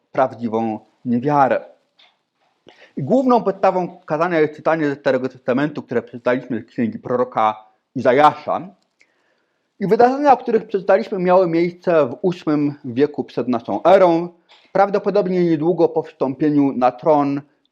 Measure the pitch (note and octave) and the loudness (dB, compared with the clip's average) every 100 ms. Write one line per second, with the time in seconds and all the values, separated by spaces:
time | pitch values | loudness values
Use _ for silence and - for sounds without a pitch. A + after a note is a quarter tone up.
0 | _ C#3 B2+ A2+ A#2 A2 A2+ G#2 _ _ | _ -2 -2 -2 -6 -4 -4 -8 _ _
1 | B2 A#2+ C#3+ C#3+ B2+ A2 - _ _ _ | -4 -2 0 2 2 0 -6 _ _ _
2 | _ _ _ _ _ _ - _ _ - | _ _ _ _ _ _ -20 _ _ -10
3 | C3+ B3+ C4 A#3 F#3 F#3+ F#3+ F#3 F3 - | -2 0 2 0 0 0 0 0 -6 -10
4 | - D3+ F3 E3 D3 - D#3+ D#3+ D3 C#3 | -8 -4 0 0 0 0 -2 0 -2 -2
5 | C#3 C3 B2+ - - B2+ D3 C#3+ - A#2 | -2 -2 -4 -8 -4 -2 -2 -6 -6 -6
6 | - A#2+ B2 C3 - A2+ - - A2+ A2+ | -6 -6 -4 -4 -4 -10 -8 -6 -6 -6
7 | - B2 B2 A#2+ G#2+ G#2+ _ _ _ C3 | -6 -4 -4 -2 -2 -2 _ _ _ -2
8 | B2+ C3 D3 D3 - F2+ F3+ _ _ _ | 2 4 4 2 -6 -6 -6 _ _ _
9 | _ _ _ _ _ _ _ - F#3 G#3+ | _ _ _ _ _ _ _ -6 -2 4
10 | A#3+ C#4 D4 B3+ - A3 - G3 F3 G3 | 4 4 2 2 2 -2 -2 -6 0 0
11 | A3 F#3+ F3 F3+ F3 E3 F3 F3 F#3 E3 | 0 -2 2 2 2 0 -2 -4 0 2
12 | C3 C#3 F#3 F3 D#3+ D3+ D3 C#3 C3 A#2+ | 0 -2 -4 -4 -2 0 -2 -4 -8 -2
13 | D3 - - - A#2+ A#2 - G2+ E3 G3 | -2 -2 -8 -6 -4 -4 -4 0 4 6
14 | F3+ E3 F3 _ _ _ _ F#3+ G3+ G3 | 4 2 -4 _ _ _ _ 0 0 0
15 | G3+ G3 F#3 F#3 E3+ D#3 E3 E3+ D#3+ D#3+ | 0 -2 0 0 0 0 0 2 2 0
16 | D3+ - C#3 C3 D3+ D3 C#3 B2 B2 - | -4 -6 -6 -2 0 2 0 2 0 0
17 | D#3+ D3 C#3 C#3+ - _ _ | 0 2 2 -4 -8 _ _